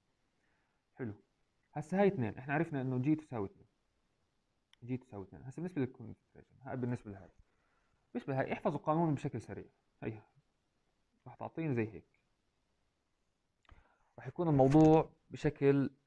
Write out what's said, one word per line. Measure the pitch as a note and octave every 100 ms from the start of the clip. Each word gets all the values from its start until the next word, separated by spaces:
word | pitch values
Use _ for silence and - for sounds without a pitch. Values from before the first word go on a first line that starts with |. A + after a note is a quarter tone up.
| _ _ _ _ _ _ _ _ _ -
حلو. | A#2+ G#2 _ _ _ _ _
هسا | D3+ D3+ F#3
هاي | G3
اثنين، | G3 G#2+ A#2+
إحنا | C3+
عرفنا | D3 E3 C#3
إنه | B2+ B2+
جي | C3+ D#3
تساوي | - A#2 F#2+
اثنين. | - - _ _ _ _ _ _ _ _ _ _ _
جي | A#2+ B2+
تساوي | - G2+
اثنين. | F#2+ D#2+
هسا | B2+ D#3+
بالنسبة | F3 D3+
للكونسنتريشن، | B2+ - G#2+ G2 _ - - _
هاي | B2+ C3
بالنسبة | A#2+ A#2+ A2
لهاي. | F#2+ F2 _ _ _ _ _ _ _ _
بالنسبة | A#3+ -
لهاي، | C3 -
احفظوا | - G3+ D3
القانون | - D#3 E3 C3+
بشكل | D3 A#2
سريع. | - F2+ - _ _ -
هيها. | A#2 G#2 - _ _ _ _ _ _ _ _ _ B2+
راح | -
تعطيني | - - D#3+ A#2+
زي | A2
هيك. | F2 - _ _ _ _ _ _ _ _ _ _ _ _ _ _ _ _ - _ _ _ -
راح | A#2+
يكون | - E3+
الموضوع | C#3 C3+ D3+ D#3 D#3 - - -
بشكل | - D3+ - C#3 C#3+ C3+ -